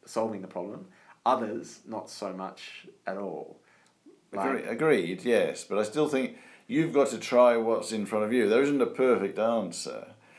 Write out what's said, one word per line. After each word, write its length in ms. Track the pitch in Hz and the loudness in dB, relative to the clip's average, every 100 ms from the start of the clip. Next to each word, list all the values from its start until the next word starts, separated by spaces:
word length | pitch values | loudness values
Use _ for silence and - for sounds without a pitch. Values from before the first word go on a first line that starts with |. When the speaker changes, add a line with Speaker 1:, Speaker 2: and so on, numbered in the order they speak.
Speaker 1:
solving 380 | - - 113 101 | -8 -4 -4 -6
the 40 | 92 | -10
problem. 380 | 90 95 135 185 - _ - 117 | -10 -10 -12 -18 -20 _ -4 0
Others, 540 | 123 110 - - - - | 0 -2 -6 -10 -18 -12
not 220 | 110 - | -12 -10
so 220 | - 101 | -10 -10
much 540 | 92 95 - - - - _ - | -8 -10 -12 -18 -18 -20 _ -10
at 100 | 95 | -8
all. 420 | 98 76 67 - _ _ _ _ - _ _ | -8 -8 -12 -18 _ _ _ _ -20 _ _
Speaker 2:
Agree-, 300 | 98 98 127 | -4 -2 -4
Speaker 1:
Like 40 | - | -4
Speaker 2:
agreed, 520 | 117 156 120 85 92 | 0 4 4 2 -4
yes, 400 | 123 110 82 - | 2 2 2 -2
but 140 | - 98 | -4 -2
I 40 | |
still 260 | 104 151 147 | -2 0 0
think 280 | 135 120 - - - - | 0 -2 -8 -20 -20 -4
you've 260 | 135 156 | 0 2
got 160 | 135 139 | 2 2
to 100 | 117 | 0
try 380 | - 123 123 117 | 2 6 6 6
what's 360 | 113 110 - | 2 0 -2
in 140 | 110 101 | -4 -2
front 180 | 107 | -2
of 80 | 107 | 0
you. 160 | 123 101 | 2 4
There 140 | 117 | 4
isn't 180 | 143 143 | 4 2
a 60 | 117 | 0
perfect 520 | - 127 107 95 78 | 2 4 4 2 0
answer. 680 | 113 117 90 - - 57 - - _ | 0 0 -2 -8 -10 -10 -14 -20 _